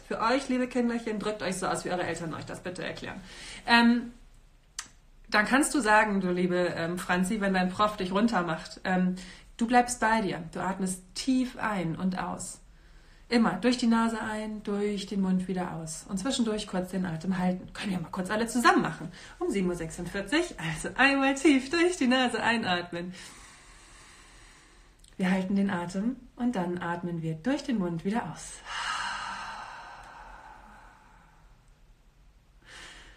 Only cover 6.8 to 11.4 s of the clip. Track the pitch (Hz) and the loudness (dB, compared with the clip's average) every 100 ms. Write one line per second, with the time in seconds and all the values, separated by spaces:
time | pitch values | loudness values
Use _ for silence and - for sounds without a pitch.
6.8 | 165 180 - 180 185 214 196 185 180 - | -2 -2 0 2 2 0 2 2 2 2
7.8 | 214 - 180 196 226 196 170 165 - - | 0 0 -2 2 2 2 0 -4 -8 -6
8.8 | 196 185 180 185 - - - - 233 247 | 0 2 2 0 -8 -18 -16 -4 4 4
9.8 | 240 - 220 226 190 - 165 - 185 190 | 4 0 2 2 0 -4 -8 -6 -4 -2
10.8 | 185 - - - - 254 | -4 -4 -10 -4 0 2